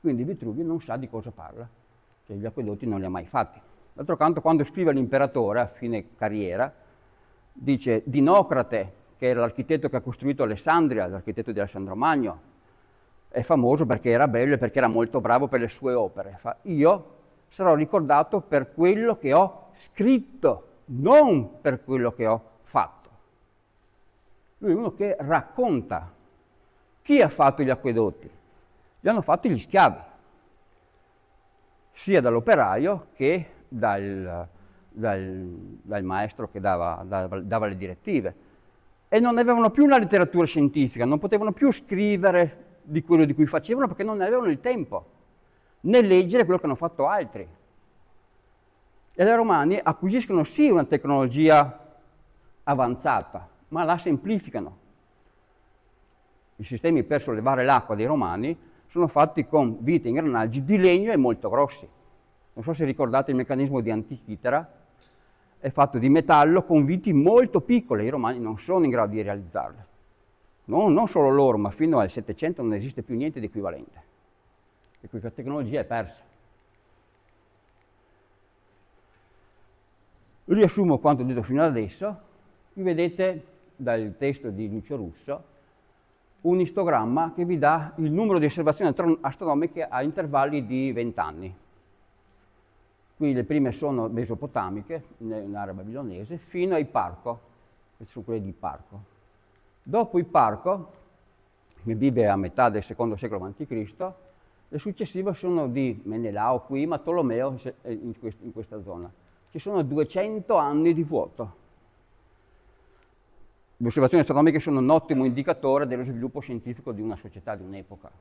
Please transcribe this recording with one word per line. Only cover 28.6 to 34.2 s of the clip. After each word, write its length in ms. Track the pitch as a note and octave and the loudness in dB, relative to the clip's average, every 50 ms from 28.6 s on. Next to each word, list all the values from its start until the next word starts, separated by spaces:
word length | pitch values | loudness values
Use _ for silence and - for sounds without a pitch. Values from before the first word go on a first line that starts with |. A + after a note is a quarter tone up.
| _ _ _ _ _ _ _ _ | _ _ _ _ _ _ _ _
Li 80 | - F3+ | 0 0
hanno 140 | A3+ A3 - | 0 0 0
fatti 280 | - D#3+ F3 - B3 | 0 -2 0 2 -2
gli 80 | E3+ A2+ | -2 -2
schiavi, 420 | - - - F#3+ F3+ C#3+ F#3 - - - - _ _ _ _ _ _ _ _ _ _ _ _ _ _ _ _ _ _ _ _ _ _ _ _ _ _ _ _ _ _ _ _ _ _ _ | -4 0 4 4 4 4 4 0 -16 -20 -20 _ _ _ _ _ _ _ _ _ _ _ _ _ _ _ _ _ _ _ _ _ _ _ _ _ _ _ _ _ _ _ _ _ _ _
sia 320 | _ - - F#3 G3 E3 B2+ | _ -12 -4 2 2 4 4
dall'operaio 840 | B2 A#2 A#2 A#2+ A#3 A3 D#3+ A#2+ G2 F#2+ A2 C#3+ F3+ G3+ F3 - _ _ | 4 2 2 4 4 4 4 4 2 0 0 0 -2 -2 -4 -8 _ _
che 360 | _ C3 C#3 E3+ F#3 D#3+ - - - _ _ - | _ 0 0 0 0 -4 -10 -18 -20 _ _ -8
dal, 760 | A#2 A2 A2 G2+ G2+ G2 G2+ G2 F#2+ | -4 -2 -2 -2 -2 -4 -6 -8 -8